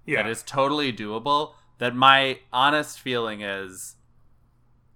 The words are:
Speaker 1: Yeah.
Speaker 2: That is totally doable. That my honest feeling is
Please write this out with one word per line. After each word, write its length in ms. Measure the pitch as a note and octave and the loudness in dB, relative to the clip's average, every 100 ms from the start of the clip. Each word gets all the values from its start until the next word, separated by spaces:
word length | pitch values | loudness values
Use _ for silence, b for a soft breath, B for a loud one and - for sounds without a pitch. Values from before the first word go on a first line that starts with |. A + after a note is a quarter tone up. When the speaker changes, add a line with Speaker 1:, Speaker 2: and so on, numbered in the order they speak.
| - | -6
Speaker 1:
Yeah. 180 | B2+ | -4
Speaker 2:
That 60 | G#2+ | -2
is 120 | A2+ | -6
totally 500 | - C3 C#3 D3+ C#3 | -6 -2 0 0 -4
doable. 600 | G#2 G#2 A2 C3 D3 D3+ b b - | -6 -8 -6 -2 0 -2 b b -6
That 160 | B2 B2 | -4 6
my 440 | C3+ C3+ C3+ B2+ - | 8 8 4 -4 -6
honest 440 | B2 C#3 D3+ D3 - | 0 2 2 -4 -10
feeling 440 | C3+ A#2+ A2+ G#2 | -6 -4 -4 -6
is 560 | G#2 G2 F#2+ F#2 - - _ _ _ _ _ _ _ _ _ | -8 -8 -10 -14 -18 -20 _ _ _ _ _ _ _ _ _